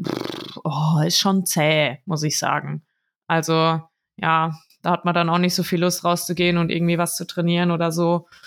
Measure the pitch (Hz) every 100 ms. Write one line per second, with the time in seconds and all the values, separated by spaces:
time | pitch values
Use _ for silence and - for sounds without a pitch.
0 | - - - - - - 160 143 156 160
1 | 160 170 196 196 185 - 151 156 147 131
2 | - 156 151 - 139 143 143 151 - _
3 | _ _ - 165 160 160 160 160 156 _
4 | _ - 160 160 160 151 _ _ - 175
5 | 180 175 170 175 180 180 175 175 180 175
6 | 180 175 - 170 175 175 165 165 170 170
7 | 170 - 170 - 170 175 175 170 170 160
8 | 170 170 170 -